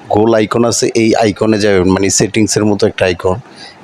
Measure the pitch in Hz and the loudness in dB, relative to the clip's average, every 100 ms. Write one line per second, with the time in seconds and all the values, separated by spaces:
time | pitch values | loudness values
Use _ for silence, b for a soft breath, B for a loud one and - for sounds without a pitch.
0 | - 104 110 113 107 117 117 104 120 - | -4 0 2 2 0 0 0 0 -2 0
1 | 113 - 113 95 110 107 104 98 90 95 | 0 2 0 0 0 0 2 2 2 2
2 | 98 - 107 110 107 - 107 101 104 - | 0 0 -2 0 0 0 0 0 -2 0
3 | 95 90 95 92 - B B B | -2 0 -2 -4 -8 B B B